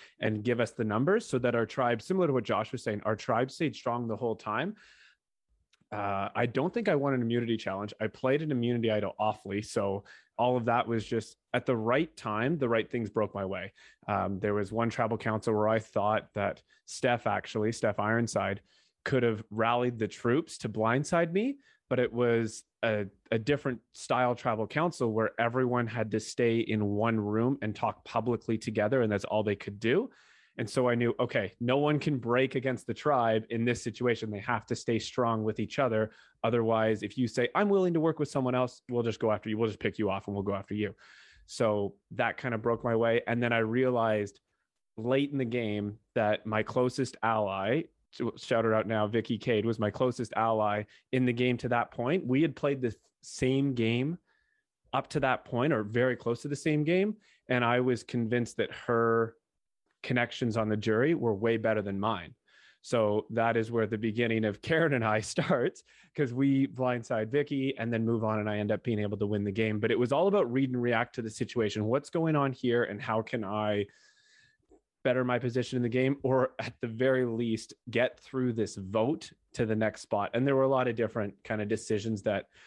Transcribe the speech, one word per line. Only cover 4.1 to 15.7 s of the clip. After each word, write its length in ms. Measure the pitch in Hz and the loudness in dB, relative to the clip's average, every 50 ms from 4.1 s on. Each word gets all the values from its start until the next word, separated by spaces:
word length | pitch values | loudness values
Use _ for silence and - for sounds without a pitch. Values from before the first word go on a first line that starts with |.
| 107 | -4
whole 180 | 101 123 113 110 | -2 -2 -2 -4
time. 420 | 104 - 107 104 117 151 202 214 - - - - - - - _ _ _ _ _ _ _ _ _ _ _ _ _ _ _ - 107 | -4 -4 -4 -2 -2 -2 -4 -6 -10 -16 -20 -20 -20 -20 -20 _ _ _ _ _ _ _ _ _ _ _ _ _ _ _ -10 -8
Uh, 360 | 104 101 101 101 98 98 107 - | -4 -4 -2 -2 -2 -2 -2 0
I 100 | 104 120 | 0 0
don't 260 | 120 107 131 143 185 - | 0 0 0 0 0 -2
think 160 | 240 214 208 | -2 0 2
I 60 | 165 | 2
won 200 | 143 139 139 135 | 2 2 2 2
an 60 | 123 | 2
immunity 360 | 117 113 117 120 120 113 113 | 2 2 0 0 0 0 0
challenge. 360 | 110 - 95 95 98 104 104 - - | -2 -2 -4 -4 -4 -4 -6 -6 -4
I 60 | 110 | -4
played 360 | 107 - - - 131 139 151 160 | -4 -4 -2 0 2 2 2 0
an 100 | 151 143 | 0 -2
immunity 400 | 120 117 120 123 120 113 110 107 | 0 0 0 0 2 2 2 2
idol 240 | 107 101 95 - - | 2 0 -2 -2 0
awfully. 420 | 107 107 - - - 101 98 104 | 0 0 0 -2 -4 -6 -4 -4
So 440 | 110 - - 113 101 101 98 101 - - - - _ _ _ - | -4 -4 -2 -2 0 0 -2 -4 -6 -12 -20 -20 _ _ _ 0
all 180 | 117 123 127 | 2 2 2
of 100 | 123 113 | 2 2
that 200 | 120 117 120 113 | 2 2 2 2
was 180 | 113 117 113 104 | 0 -2 -2 -2
just 320 | - 123 113 - - - _ _ _ - | -2 -2 -4 -4 -6 -10 _ _ _ -4
at 140 | 123 - | -2 0
the 100 | - 127 | 0 0
right 400 | 113 107 117 123 147 165 160 - | 0 2 2 2 2 0 -2 -6
time, 420 | - - 113 107 107 120 139 175 156 | -8 -6 -4 -2 0 0 0 0 0
the 100 | 135 117 | 0 2
right 200 | 117 113 107 - | 2 2 0 0
things 220 | - 120 110 98 | -4 -4 -4 -2
broke 240 | - 113 104 98 - | 0 0 -2 0 -2
my 100 | 101 95 | -4 -6
way. 280 | 95 95 92 90 98 - - - - - _ _ | -4 -6 -6 -8 -10 -14 -20 -20 -20 -20 _ _
Um, 320 | - 104 98 95 98 101 92 | -2 0 0 0 -2 -2 -2
there 160 | 107 104 101 | -2 0 0
was 160 | 104 101 95 | 0 -2 -2
one 180 | 110 113 117 113 | -2 0 0 0
tribal 300 | - - 117 110 117 107 | 0 0 -2 -2 -2 -2
council 340 | - 113 110 107 - 120 110 | -2 -2 -2 -2 0 0 2
where 160 | 107 107 | 2 2
I 120 | 107 | 2